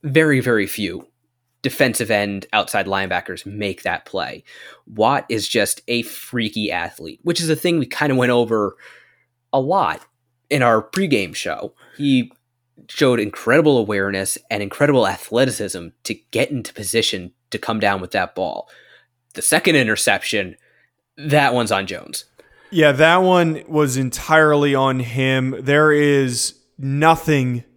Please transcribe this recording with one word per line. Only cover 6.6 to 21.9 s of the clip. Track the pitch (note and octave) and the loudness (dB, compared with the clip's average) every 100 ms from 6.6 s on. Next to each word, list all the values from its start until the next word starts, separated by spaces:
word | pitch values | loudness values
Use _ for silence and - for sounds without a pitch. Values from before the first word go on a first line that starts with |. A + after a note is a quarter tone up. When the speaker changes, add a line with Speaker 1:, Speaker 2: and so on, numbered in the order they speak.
| G#2 | -4
Speaker 1:
athlete, | F2 E2+ - E2 - | -4 -8 -12 -16 -10
which | - E3+ | -4 -4
is | E3 | -2
a | |
thing | D#3 F3+ E3+ | -2 0 0
we | B2+ | -2
kind | - D3+ | -2 0
of | C3 | 2
went | B2 | 2
over | A#2+ A#2 A2 G2+ - - - _ _ _ _ _ | 2 2 0 -2 -4 -20 -20 _ _ _ _ _
a | C#3 | -2
lot | C3 F#3+ A2+ - - _ _ _ _ | 0 0 0 -4 -12 _ _ _ _
in | C#3+ | 2
our | A#2+ A2 | 4 4
pregame | G#2+ - F#3+ B2 F#2 | 0 -4 0 0 -2
show. | - - D#2 - _ - - | -6 -8 -8 -10 _ -20 -6
He | C#3+ C3 A#2+ _ _ _ _ _ _ | 0 2 0 _ _ _ _ _ _
showed | - C#3 A#2+ | 0 2 2
incredible | G#2+ - - C3+ D3+ C3+ | -2 -4 2 4 4 2
awareness | G#2 G#2 G2 G2 F#2+ - _ | 0 -2 -2 -2 -4 -8 _
and | G#2 | -6
incredible | G2+ - D3 C3+ G2+ | -6 -2 2 2 2
athleticism | F#2 - A2+ C3 - G2+ F#2+ E2+ _ | -4 -4 0 0 0 -8 -8 -12 _
to | - G#2+ _ | -10 -10 _
get | A2 - | -4 -2
into | C#3 G#2+ | -4 -8
position | - G2+ A#2 G#2+ G2 F2+ _ _ | -12 -4 -2 -2 -4 -10 _ _
to | G#2+ | -10
come | - A2 | -6 -2
down | G#2 G2 | 0 -2
with | F2+ | -2
that | G2+ F2+ | -4 -4
ball. | - F2+ - - - _ - _ _ _ | -4 -6 -6 -12 -20 _ -20 _ _ _
The | - | -8
second | - D#3 F3+ D#3 | 0 2 4 2
interception, | A#2 G#2+ - G2 - G#2+ F#2+ - _ _ _ _ _ - | 2 0 0 0 -2 -4 -6 -12 _ _ _ _ _ -12
that | D3 D3 B2+ | 0 2 2
one's | B2 A2+ | 2 0
on | G2 | -2
Jones. | F#2+ | -2